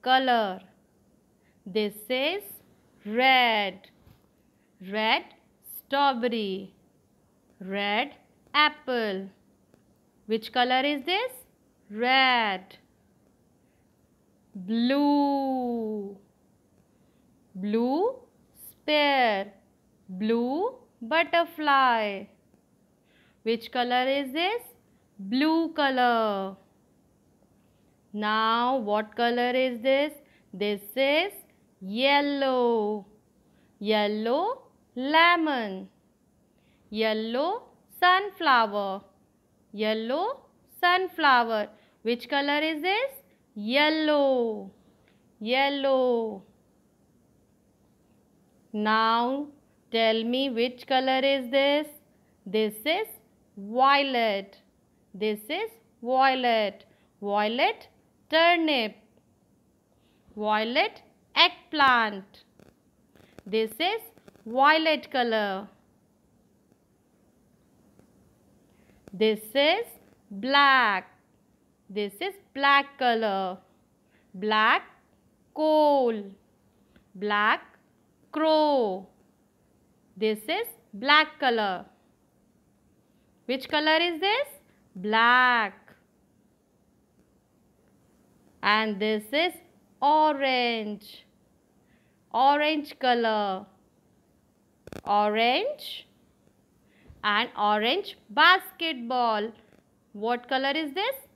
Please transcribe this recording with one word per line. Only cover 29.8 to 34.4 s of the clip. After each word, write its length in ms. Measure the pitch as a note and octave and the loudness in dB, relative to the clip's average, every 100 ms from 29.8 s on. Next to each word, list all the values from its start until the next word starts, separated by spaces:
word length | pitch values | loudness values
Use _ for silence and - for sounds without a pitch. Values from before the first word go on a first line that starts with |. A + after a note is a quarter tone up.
this? 320 | B3+ C4+ D4+ D4 _ _ _ | 0 2 0 -6 _ _ _
This 300 | F#3 G#3 G3+ G3+ | -6 -4 -4 -6
is 380 | B3+ C#4 D4 G4 - _ _ _ _ | -2 2 2 -2 -8 _ _ _ _
yellow. 1300 | F#3+ G#3+ C4+ C#4+ C#4+ C#4+ C4+ B3+ A#3+ A3+ G#3 G#3+ G3 _ _ _ _ _ _ _ | -10 -2 2 2 2 -2 0 0 2 0 -2 -6 -10 _ _ _ _ _ _ _
Yellow 840 | G3+ G#3+ G#3 G#3+ A3+ C4+ | -2 0 0 -2 -2 -2